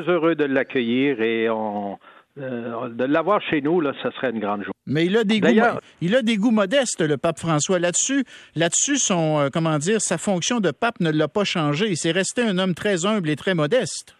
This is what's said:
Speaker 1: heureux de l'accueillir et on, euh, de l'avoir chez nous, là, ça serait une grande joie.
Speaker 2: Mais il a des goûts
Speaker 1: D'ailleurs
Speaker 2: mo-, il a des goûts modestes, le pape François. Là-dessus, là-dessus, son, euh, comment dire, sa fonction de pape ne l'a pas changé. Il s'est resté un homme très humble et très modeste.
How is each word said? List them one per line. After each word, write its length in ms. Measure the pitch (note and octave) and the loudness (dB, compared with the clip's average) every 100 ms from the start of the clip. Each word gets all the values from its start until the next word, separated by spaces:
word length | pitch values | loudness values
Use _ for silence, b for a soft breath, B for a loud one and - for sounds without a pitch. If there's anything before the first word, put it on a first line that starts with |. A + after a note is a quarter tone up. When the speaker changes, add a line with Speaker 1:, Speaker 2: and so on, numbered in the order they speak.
| D#3 | 4
Speaker 1:
heureux 280 | F3 D#3+ D#3+ | 2 2 2
de 100 | C#3+ | 2
l'accueillir 720 | C3+ B2 C3+ A#2 B2 C#3+ B2 | 2 0 0 0 2 2 2
et 280 | A2+ A2+ A2+ | 0 2 0
on, 480 | A2+ G#2+ G#2 G2+ F#2+ B B B - | 0 -2 -4 -6 -10 B B B -14
euh, 480 | C3 A#2+ A#2+ A#2 B2+ | -10 -8 -8 -8 -8
de 140 | A#2 | -4
l'avoir 380 | C3 D#3 D#3+ G#3 | 0 2 2 0
chez 180 | - D#3+ | 0 -2
nous, 220 | C#3 F3 | 2 0
là, 100 | C#3+ B2+ | 0 -2
ça 100 | B2 | -6
serait 180 | - C3 | -4 -4
une 100 | A2+ | -2
grande 240 | G#2 G#2 | -4 -4
joie. 80 | F2+ - - | -6 -10 -4
Speaker 2:
Mais 180 | C#3+ E3+ | 0 2
il 120 | G#3 | 2
a 80 | G#3 | 2
des 160 | A3 | 2
goûts 60 | G3 | 4
Speaker 1:
D'ailleurs 260 | A3+ A#3 F#3+ | 6 4 0
Speaker 2:
mo-, 40 | B B | B B
il 160 | E3+ B3 | 0 2
a 60 | |
des 160 | A3+ A3 | 2 2
goûts 140 | A#3 | 2
modestes, 500 | A3 G3 C#4 - - | 2 2 2 0 -2
le 160 | D#3 C#3+ | 0 0
pape 200 | E3+ D#3+ | -2 -2
François. 400 | E3 D3+ - F3+ | 0 0 2 0
Là-dessus, 440 | F3 F3 - C#4 B3 B B D3+ | 0 0 0 -2 -2 B B -2
là-dessus, 420 | D#3 - - C#4+ | 0 0 0 0
son, 420 | - F3+ D#3 D3+ | 0 0 2 2
euh, 80 | C#3 | 0
comment 260 | E3+ E3 D#3 | 0 0 0
dire, 220 | D#3 A3 | 0 -2
sa 180 | - E3+ | 0 -2
fonction 440 | - F#3 D#3+ B3 | 0 -2 0 0
de 100 | F3+ | 0
pape 300 | C3+ A#3 - | 0 -4 0
ne 100 | E3 | 0
l'a 160 | D#3 D3+ | 2 0
pas 160 | G#3 | 0
changé. 440 | G3 F#3 D3+ D3 A3 | -2 0 -2 0 -2
Il 80 | E3 | -2
s'est 140 | E3 | -2
resté 300 | E3+ F#3 - | 0 -2 -2
un 140 | A#3 F#3 | 0 0
homme 180 | F#3+ F3+ | 0 -2
très 300 | G#3+ F#3 F#3+ | -2 0 0
humble 240 | A3 D#3 | 0 0
et 60 | D3+ | -2
très 200 | - F3 | 0 0
modeste. 600 | D3 B3+ F3+ - - _ | 2 0 0 -6 -14 _